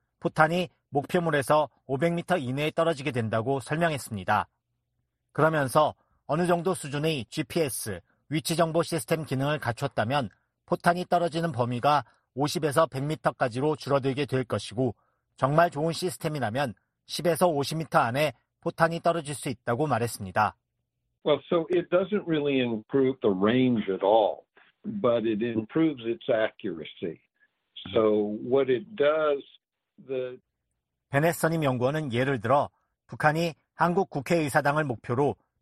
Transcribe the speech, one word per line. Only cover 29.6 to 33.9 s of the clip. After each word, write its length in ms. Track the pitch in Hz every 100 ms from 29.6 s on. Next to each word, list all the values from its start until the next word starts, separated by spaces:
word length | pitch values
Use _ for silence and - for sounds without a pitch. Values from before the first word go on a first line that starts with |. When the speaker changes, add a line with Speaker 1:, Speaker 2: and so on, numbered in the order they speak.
| _ _ _ - 135
Speaker 2:
the 320 | 131 127 127 _ _ _ _ _ _ _
Speaker 1:
베넷 240 | 139 160
선임 280 | 160 160 165
연구원은 500 | 143 127 123 156 151
예를 280 | 113 131 131
들어 300 | 110 143 120 - _ _ _
북한이 480 | 123 151 156 170 - _
한국 360 | - 170